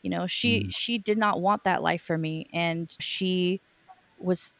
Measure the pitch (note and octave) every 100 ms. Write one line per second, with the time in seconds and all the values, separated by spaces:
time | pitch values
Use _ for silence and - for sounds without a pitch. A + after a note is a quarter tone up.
0 | - G3+ F3+ - A#3+ A3+ G2 - - A#3+
1 | G3+ G#3+ G#3 F#3+ F3+ G#3 F#3+ F3+ E3 E3
2 | - E3 D#3+ D#3+ - E3+ E3+ E3 E3 -
3 | - - F#3+ F#3 F3+ F#3+ _ _ _ -
4 | _ _ F3+ F3+ -